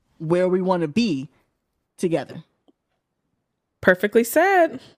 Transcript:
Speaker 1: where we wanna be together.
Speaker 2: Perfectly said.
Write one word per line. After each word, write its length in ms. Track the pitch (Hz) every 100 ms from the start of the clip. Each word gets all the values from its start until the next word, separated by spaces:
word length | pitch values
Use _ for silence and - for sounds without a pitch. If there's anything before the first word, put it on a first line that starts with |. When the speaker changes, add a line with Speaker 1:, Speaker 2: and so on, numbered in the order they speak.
| _ -
Speaker 1:
where 320 | 160 175 185
we 120 | 185
wanna 280 | 185 180 160
be 400 | 147 233 139 143 _ _ _ _ _ _ -
together. 460 | 185 160 123 - - _ _ _ _ _ _ _ _ _ _ _ _ _
Speaker 2:
Perfectly 400 | - 185 208 226
said. 560 | 233 302 370 381 330 254 -